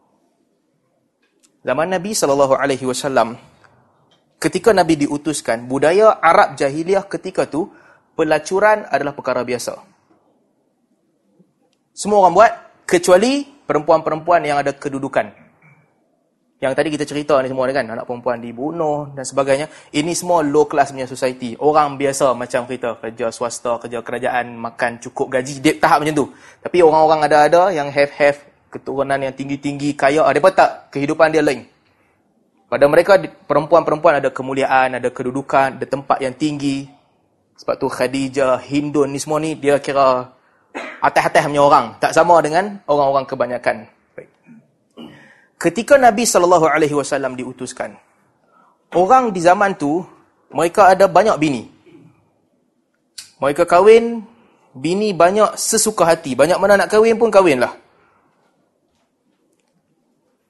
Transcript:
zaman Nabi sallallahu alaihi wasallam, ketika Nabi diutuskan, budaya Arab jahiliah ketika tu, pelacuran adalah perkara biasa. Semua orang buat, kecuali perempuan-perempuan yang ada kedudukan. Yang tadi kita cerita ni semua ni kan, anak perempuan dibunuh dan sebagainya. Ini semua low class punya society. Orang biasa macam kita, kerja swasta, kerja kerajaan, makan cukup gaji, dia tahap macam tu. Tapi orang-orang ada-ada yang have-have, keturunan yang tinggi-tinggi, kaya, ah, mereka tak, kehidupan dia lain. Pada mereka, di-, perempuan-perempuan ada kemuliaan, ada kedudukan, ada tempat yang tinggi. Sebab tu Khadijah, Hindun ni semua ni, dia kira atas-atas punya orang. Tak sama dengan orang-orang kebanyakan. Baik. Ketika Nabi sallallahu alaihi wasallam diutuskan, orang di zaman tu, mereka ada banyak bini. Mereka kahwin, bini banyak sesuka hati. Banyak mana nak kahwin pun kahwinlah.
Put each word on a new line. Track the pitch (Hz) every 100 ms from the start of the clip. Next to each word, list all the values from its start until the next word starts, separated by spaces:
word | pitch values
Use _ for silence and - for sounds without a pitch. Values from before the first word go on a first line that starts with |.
| _ _ _ _ _ _ _ _ _ _ _ _ _ _ _ _
zaman | 127 135 175
Nabi | 185 196
sallallahu | 220 147 139 135 131
alaihi | 139 127 131
wasallam, | 127 147 131 110 120 - _ _ _ _ _ _ _ _ _
ketika | 156 185 233
Nabi | 196 160 156
diutuskan, | 143 143 156 143 - 117 123
budaya | 135 147 190 220 -
Arab | 165 180 196
jahiliah | 139 139 151 170 196
ketika | - 165 190 180 -
tu, | 147 202 - _ _ _
pelacuran | - 156 151 - 190 208 214 -
adalah | 139 143
perkara | - 135 127
biasa. | 120 120 - - _ _ _ _ _ _ _ _ _ _ _ _ _ _ _ _ _ _ _ _ _ -
Semua | 202 208
orang | 180 175
buat, | 226 - - _ -
kecuali | 180 180 180 240 277 285 _ -
perempuan-perempuan | 147 156 160 156 156 160 170 147
yang | 143
ada | 139
kedudukan. | 135 147 135 135 131 104 - _ _ _ _ _ _ _ _ _ _ _ _
Yang | 135
tadi | 135 156
kita | 147 147
cerita | 147 147 135
ni | 131
semua | 131 127
ni |
kan, | 139 110
anak | 117
perempuan | - 123 127 117
dibunuh | 117 117 147 170 156 147 143
dan | 139
sebagainya. | 127 135 139 139 151 - -
Ini | 147 160 165
semua | 180 170
low | 147 147 147
class | 151 135
punya | 135 127
society. | 131 131 127 123
Orang | 113 147 151 147
biasa | 135 139 135 139
macam | 120 123 131 120
kita, | 123 117 110
kerja | 113 117 117
swasta, | - 120 - 123 117
kerja | 120 120
kerajaan, | 117 117 127 123 120 117
makan | 117 - 123 117
cukup | 123 - 131 131
gaji, | 131 139
dia | 147 -
tahap | 156 156
macam | 151 151
tu. | 123 - - _
Tapi | - 180
orang-orang | 160 156 156 156 147
ada-ada | 151 151 170 190
yang | 160 143
have-have, | 139 143 - 143 143 - _ _
keturunan | 123 - 135 135 139
yang | 135
tinggi-tinggi, | 127 139 135 143 143 143
kaya, | 139 139 151 135
ah, |
mereka | 139 190
tak, | 185 151 - -
kehidupan | 139 139 156 160
dia | 156 147
lain. | 123 - _ _ _ _ _ _ _ _ _ _
Pada | 123 143
mereka, | 160 175 190
di-, | 156
perempuan-perempuan | - - 143 151 165 156 151 165 143
ada | 135
kemuliaan, | - 131 135 131 135 131 123
ada | 123
kedudukan, | 123 127 139 139 139 135 127
ada | -
tempat | 139 143 127
yang | 131
tinggi. | 123 151 147 143 139 139 _ _ _ _ _ _
Sebab | _ - 120
tu | 135
Khadijah, | - 127 135 135 135 131 123 -
Hindun | 143 147 147 135
ni | 139
semua | - 151
ni, | 160
dia | 139 139 139
kira | 147 139 135 127 123 _ _ _ _ - - -
atas-atas | 143 160 156 131 143
punya | 147
orang. | 143 147 113 -
Tak | 139
sama | 156 170 165
dengan | 151 160 208 202
orang-orang | - 147 139 135
kebanyakan. | 131 131 123 120 127 110 107 _ _
Baik. | - - _ _ 78 _ _ _ - - - - _ _ _
Ketika | 170 170 220 285
Nabi | 240 202
sallallahu | 226 190 175 175 156
alaihi | 151 151
wasallam | 147 131 139 131 127
diutuskan, | 123 127 123 - 110 101 _ _ _ _ _ _ _ _ _
orang | 170 185 262 240
di | 180
zaman | 170 190 196
tu, | 190 143 170 165 _ _ _ _
mereka | - 175 214 185
ada | 190 196
banyak | 170 214 143
bini. | 156 120 - _ _ - _ _ _ _ _ _ _ _ _ _ _ - - _
Mereka | 135 147
kahwin, | 165 175 208 226 233 233 196 _ _ _ _ 131
bini | 147 190 214 165
banyak | 175 208 202 -
sesuka | - 220 220 214
hati. | 165 165 139 127
Banyak | 156 180
mana | 196 196
nak | 175
kahwin | 220 226 226
pun | 226
kahwinlah. | 202 180 127 113 - _ _ _ _ _ _ _ _ _ _ _ _ _ _ _ _ _ _ _ _ _ _ _ _ _ _ _